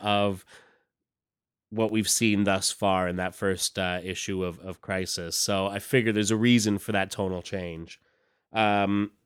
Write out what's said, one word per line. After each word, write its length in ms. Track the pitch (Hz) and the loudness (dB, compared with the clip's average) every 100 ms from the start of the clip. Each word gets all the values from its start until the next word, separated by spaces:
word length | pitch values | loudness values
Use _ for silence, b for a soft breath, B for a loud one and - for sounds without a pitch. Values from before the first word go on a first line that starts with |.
of 460 | 104 101 101 92 b b b b b _ _ _ _ _ _ _ _ | 0 2 2 -2 b b b b b _ _ _ _ _ _ _ _
what 220 | 107 110 | -2 0
we've 180 | 110 104 | 0 0
seen 360 | - 113 101 | 2 2 2
thus 260 | 101 95 - | 2 0 -2
far 360 | - 101 95 92 | 0 0 2 0
in 100 | 90 | -2
that 180 | 90 | -6
first, 440 | - 98 90 - - | -4 -2 -2 -4 -2
uh, 220 | 92 90 | -4 -4
issue 400 | 90 90 - 95 | -6 -6 -6 -4
of, 140 | 90 87 | -4 -6
of 200 | 92 90 | -12 -12
Crisis. 560 | - 95 92 - 85 - | -6 -4 -4 -6 -4 -2
So 300 | - 98 98 | 0 0 0
I 120 | 101 | -4
figure 320 | - 135 113 | 0 2 4
there's 200 | 107 104 | 2 2
a 60 | 110 | 4
reason 420 | 120 120 107 101 | 6 6 4 0
for 140 | - | 0
that 180 | 104 95 | -2 -2
tonal 320 | - 95 90 | -2 -4 -4
change. 580 | - 98 87 82 82 - _ _ _ _ _ | -6 -8 -6 -10 -12 -18 _ _ _ _ _
Um, 560 | 110 107 104 101 101 101 - | 0 2 2 2 0 -2 -6